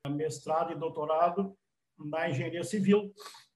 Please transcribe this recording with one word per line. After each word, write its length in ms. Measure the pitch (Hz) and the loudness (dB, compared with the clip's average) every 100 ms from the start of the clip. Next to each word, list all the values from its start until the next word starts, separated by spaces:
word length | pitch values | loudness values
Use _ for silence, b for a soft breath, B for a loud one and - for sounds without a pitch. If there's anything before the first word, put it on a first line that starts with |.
| 143 | -6
mestrado 640 | 147 151 - 156 160 170 | -2 -4 -4 -2 0 0
e 20 | |
doutorado 840 | 151 160 160 151 156 170 202 196 - _ _ _ - | -4 -6 -4 0 4 4 2 -4 -8 _ _ _ -14
na 320 | 151 160 170 | -6 -2 -2
engenharia 360 | 131 170 170 | -2 -2 -4
civil, 480 | - 214 190 208 202 B B B B | -2 2 6 6 4 B B B B